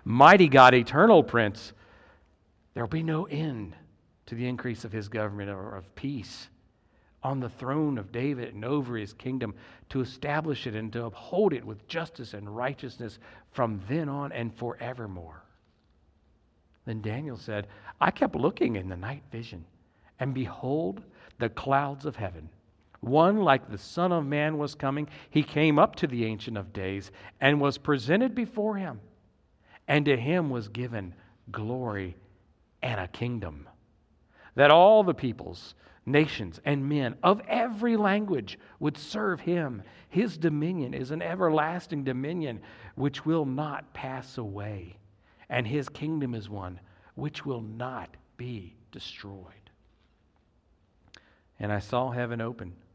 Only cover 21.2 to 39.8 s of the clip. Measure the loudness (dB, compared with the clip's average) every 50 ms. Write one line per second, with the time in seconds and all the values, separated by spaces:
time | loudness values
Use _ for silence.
21.2 | -20 -20 _ -4 -4 -4 -4 -4 0 2 2 2 2 0 -6 -8 -8 -8 -6 -6
22.2 | -8 -8 -8 -10 -16 -18 -20 _ _ _ _ _ _ _ -16 -10 -2 2 4 6
23.2 | 6 6 4 4 4 4 4 4 2 -4 -10 -10 -10 -8 -2 -2 0 2 2 0
24.2 | 0 0 0 0 0 0 -2 -2 -4 -6 -6 -4 -4 -2 -2 -2 -4 -8 -10 -16
25.2 | -8 0 2 2 2 2 2 4 4 6 8 8 6 6 4 0 -4 -2 0 0
26.2 | -2 -2 -2 -6 -6 -6 -6 -6 -8 -8 -8 -6 -4 -4 -4 -6 -8 -12 -16 -20
27.2 | -20 -20 -4 2 4 4 4 4 4 2 0 0 0 0 0 0 2 2 2 2
28.2 | 2 0 0 -4 -6 -4 -4 -4 -4 -2 -2 -4 -6 -8 -10 -12 -16 -20 -20 _
29.2 | _ _ _ _ _ _ _ _ _ _ -20 -10 _ 0 0 2 4 4 2 2
30.2 | 2 0 0 0 0 -2 -2 -4 -6 -8 -8 -8 -6 -6 -6 -8 -8 -8 -12 -16
31.2 | -20 -20 _ _ _ -12 -10 -6 -6 -4 -4 -4 -4 -4 -4 -4 -6 -6 -10 -12
32.2 | -20 -20 _ _ _ _ _ _ _ _ _ _ -6 -6 -4 -4 -6 -8 -6 -6
33.2 | -4 -4 -4 -6 -8 -8 -10 -14 -18 -20 -20 _ _ _ _ _ _ _ _ _
34.2 | _ _ _ -20 -20 -2 4 6 8 10 10 10 10 10 10 8 6 4 2 0
35.2 | -2 -4 -4 -6 -10 -12 -14 -14 -16 -20 -20 _ -20 -20 -20 _ _ 2 4 4
36.2 | 4 4 0 -6 -8 -8 -10 -6 -2 -2 0 0 0 0 0 0 -2 -2 -2 2
37.2 | 4 4 4 2 0 -2 -2 0 0 -2 -2 -2 0 2 2 2 4 2 2 2
38.2 | 0 0 -2 -2 -2 -6 -10 -16 -20 -20 -8 -4 -2 -2 -2 -4 -8 -8 -6 -4
39.2 | -2 -2 -2 -2 -2 -2 0 0 -2 -4 -6 -8